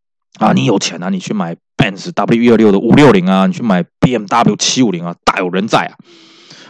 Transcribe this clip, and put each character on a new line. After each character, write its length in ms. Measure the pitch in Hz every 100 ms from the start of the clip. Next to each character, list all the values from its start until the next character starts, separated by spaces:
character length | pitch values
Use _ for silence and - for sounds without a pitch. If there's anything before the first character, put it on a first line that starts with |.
| _ _ _ _
啊， 160 | 110
你 100 | -
有 140 | 135 95
钱 240 | - 85
啊， 80 | 90
你 100 | 95
去 140 | -
买 240 | 107 87 85 _ -
Benz 360 | 101 95 185
W 320 | - 104 117
一 80 | 120
二 40 | 113
六 160 | 107
的 60 | 98
五 160 | 113
六 180 | - 147
零 160 | 98 90
啊， 200 | 95 95
你 60 |
去 100 | -
买 200 | 113 90 85 _
B 160 | 131 120
M 120 | 101
W 280 | 117 107 101
七 260 | - 127
五 80 | 117
零 120 | 87
啊， 120 | 87 87 -
大 140 | 101
有 100 | 92
人 180 | 92 113
在 200 | 151 -
啊。 100 | - _ - _ _ _ - -